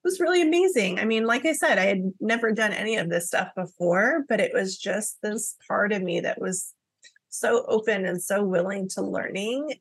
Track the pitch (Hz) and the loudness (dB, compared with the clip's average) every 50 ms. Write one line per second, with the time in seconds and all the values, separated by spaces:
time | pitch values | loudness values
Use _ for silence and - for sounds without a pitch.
0 | _ 359 370 - 349 320 359 359 339 311 330 349 370 370 - 247 196 185 180 202 | _ -2 0 2 2 4 4 4 4 4 4 4 4 4 4 2 0 0 0 0
1 | 208 220 226 220 226 226 233 262 277 320 302 - - 311 226 190 185 196 202 190 | 0 0 2 2 2 2 0 2 2 0 0 2 2 2 4 4 4 4 2 2
2 | 185 190 - _ 208 214 226 233 233 220 220 226 220 208 190 - 202 220 220 175 | 0 -4 -4 _ 0 0 0 2 2 0 2 2 0 0 0 -2 -2 -2 -2 -2
3 | 165 170 170 175 170 - - - 185 - - 190 185 170 _ _ 175 175 170 185 | -2 0 -2 -2 -2 0 -2 -2 -2 -2 -6 -8 -8 -8 _ _ 0 2 4 4
4 | 208 254 311 330 277 - 233 202 190 - - 202 196 190 190 - - 196 185 208 | 4 2 2 0 0 0 0 0 0 0 0 -2 -2 -2 -6 -6 -6 -4 -4 -4
5 | 208 - - _ - 208 208 233 226 - - _ _ - - - 208 208 208 196 | -4 -6 -8 _ -6 -4 -4 -4 -6 -8 -10 _ _ -4 0 0 2 2 0 0
6 | 185 180 175 170 175 - - - - 190 190 190 - - - _ _ _ _ _ | 0 -2 -2 -2 -2 -2 -4 -2 -4 -4 -4 -6 -8 -10 -14 _ _ _ _ _
7 | _ - _ _ _ _ - - - 226 233 240 - - - 220 220 226 214 196 | _ -20 _ _ _ _ -8 -4 0 2 2 2 2 0 0 0 2 0 0 0
8 | 190 180 175 180 - - 202 202 208 190 185 170 175 190 196 196 190 185 - 202 | 0 -2 -4 -4 -2 -2 0 0 2 2 2 0 0 0 -2 -4 -6 -6 -4 -6
9 | 196 196 - - - - - 190 202 220 247 269 294 302 262 _ | -4 -4 -4 -4 -4 -4 -6 -4 -4 -4 -4 -4 -4 -6 -8 _